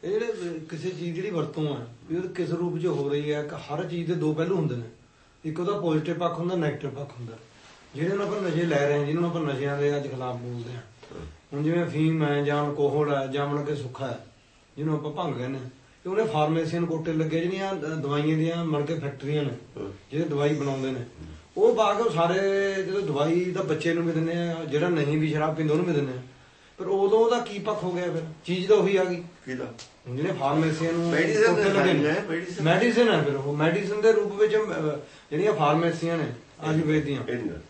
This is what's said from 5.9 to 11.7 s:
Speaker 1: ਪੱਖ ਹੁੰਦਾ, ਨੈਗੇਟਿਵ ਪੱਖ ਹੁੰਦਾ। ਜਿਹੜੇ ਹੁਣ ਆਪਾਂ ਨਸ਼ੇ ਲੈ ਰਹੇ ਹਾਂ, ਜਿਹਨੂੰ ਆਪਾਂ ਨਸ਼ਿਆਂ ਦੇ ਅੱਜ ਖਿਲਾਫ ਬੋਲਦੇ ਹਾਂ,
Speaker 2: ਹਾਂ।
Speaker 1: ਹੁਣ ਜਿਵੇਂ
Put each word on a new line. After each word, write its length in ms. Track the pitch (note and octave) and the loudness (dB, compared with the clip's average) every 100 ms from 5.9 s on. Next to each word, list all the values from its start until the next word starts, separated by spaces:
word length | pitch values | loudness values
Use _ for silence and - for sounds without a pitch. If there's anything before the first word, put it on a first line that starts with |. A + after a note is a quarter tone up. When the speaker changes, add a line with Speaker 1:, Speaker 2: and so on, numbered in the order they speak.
| D#3 D#3+ E3+ | 0 0 -2
Speaker 1:
ਪੱਖ 200 | E3+ E3 | -2 -2
ਹੁੰਦਾ, 160 | F3 F#3 | -2 0
ਨੈਗੇਟਿਵ 400 | D#3 C#3+ C#3 A#2+ | 0 -2 -8 -8
ਪੱਖ 160 | C#3+ - | -12 -12
ਹੁੰਦਾ। 180 | A#2 A2 - - - - - C3+ | -14 -14 -18 -20 -20 -20 -16 -4
ਜਿਹੜੇ 140 | E3+ | -2
ਹੁਣ 120 | G3+ | 0
ਆਪਾਂ 200 | G3+ G#3 | -2 -2
ਨਸ਼ੇ 220 | F#3 D#3 | -2 0
ਲੈ 240 | E3+ C#3+ C#3+ | 2 2 2
ਰਹੇ 120 | C#3+ | 2
ਹਾਂ, 60 | C#3+ | 0
ਜਿਹਨੂੰ 240 | D#3 F3 | 0 0
ਆਪਾਂ 120 | E3+ | -2
ਨਸ਼ਿਆਂ 360 | D3+ C3+ C#3 C#3+ | -2 -2 -2 0
ਦੇ 200 | C#3+ C#3+ | 0 0
ਅੱਜ 100 | C3+ | -4
ਖਿਲਾਫ 280 | A#2+ B2+ B2 | -6 -6 -6
ਬੋਲਦੇ 380 | A#2+ A#2+ A#2 | -8 -8 -10
ਹਾਂ, 80 | B2 | -12
Speaker 2:
ਹਾਂ। 440 | - - - - D#2 - _ | -14 -20 -18 -16 -16 -18 _
Speaker 1:
ਹੁਣ 100 | C#3+ | -2
ਜਿਵੇਂ 220 | D3+ | 0